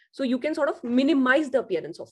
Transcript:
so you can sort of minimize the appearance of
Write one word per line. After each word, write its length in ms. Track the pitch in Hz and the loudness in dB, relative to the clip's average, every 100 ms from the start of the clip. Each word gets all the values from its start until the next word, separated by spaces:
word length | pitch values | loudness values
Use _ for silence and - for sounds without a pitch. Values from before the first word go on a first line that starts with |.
| _ - | _ -6
so 60 | 269 | -2
you 120 | 247 311 | -2 -2
can 100 | 320 | -2
sort 140 | 294 | -2
of 60 | 415 240 | -2 -2
minimize 680 | 247 269 285 254 277 294 | 2 2 2 4 2 2
the 100 | 262 | -2
appearance 360 | - 170 147 175 | -2 -4 -6 -12
of 60 | - | -16